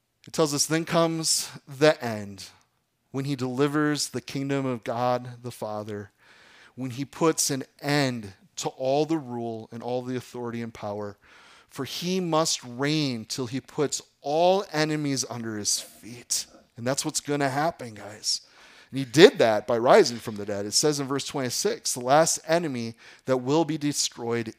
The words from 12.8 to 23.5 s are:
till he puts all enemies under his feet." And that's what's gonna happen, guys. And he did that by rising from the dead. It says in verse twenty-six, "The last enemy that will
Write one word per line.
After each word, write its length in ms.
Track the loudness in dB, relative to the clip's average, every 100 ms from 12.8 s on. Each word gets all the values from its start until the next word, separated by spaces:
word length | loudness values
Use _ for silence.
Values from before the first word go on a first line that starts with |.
| 0 0 0 -4
till 220 | -6 -6 -6
he 140 | -6
puts 400 | -6 -2 -2 -2 -10 _
all 420 | -2 2 4 4 0
enemies 520 | 0 0 0 0 -2 -4
under 300 | -6 -6 -4
his 220 | -2 -4
feet." 640 | -4 -16 -18 -18 -6 -6 -6 -14 _ -8
And 80 | -4
that's 180 | -2
what's 160 | -2 -4
gonna 300 | -4 -2 0
happen, 420 | 0 -2 -2 -10
guys. 480 | -14 -16 -8 -4 -6 -6 -20 -20 -20 -10
And 80 | -6
he 60 |
did 320 | 2 10 10 10
that 300 | 4 4 0
by 100 | 2
rising 400 | 6 8 6 0
from 200 | -8 -8
the 100 | -6
dead. 180 | -6
It 80 | -2
says 260 | 0 0 0
in 80 | -2
verse 200 | -4 -4
twenty-six, 640 | -4 -4 -2 -2 -2 -4
"The 80 | -4
last 380 | 4 6 6 2 0
enemy 460 | 0 0 -4 -6 -10 -18 -10 0
that 100 | 0
will 300 | 2